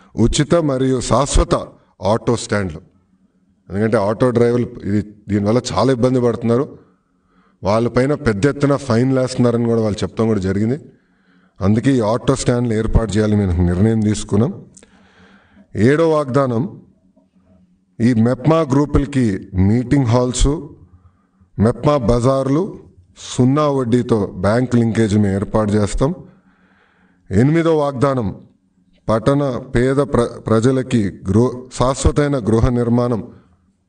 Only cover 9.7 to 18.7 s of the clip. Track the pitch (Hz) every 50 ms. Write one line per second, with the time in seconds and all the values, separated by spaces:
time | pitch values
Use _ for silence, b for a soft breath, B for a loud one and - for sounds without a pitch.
9.7 | 117 113 110 107 98 - 101 90 - - 113 113 110 101 90 95 95 101 110 113
10.7 | 135 160 - b b b b b b b b b b b b b b - 92 98
11.7 | 110 113 113 135 139 123 107 104 120 120 - - 135 - - 131 123 120 123 117
12.7 | 110 110 110 - - - 113 104 92 107 107 107 104 104 101 92 82 87 90 87
13.7 | 90 87 104 113 113 110 107 107 101 - - - 98 101 117 170 202 - - -
14.7 | b b b b b b b b b b b b b b b b b b b b
15.7 | - 101 104 127 147 156 165 160 156 151 147 131 120 139 139 127 117 113 - 202
16.7 | 113 - - - _ _ _ _ _ _ _ _ _ _ _ _ _ _ _ _
17.7 | _ _ _ _ _ - 110 123 127 107 113 120 127 123 - - 160 165 160 127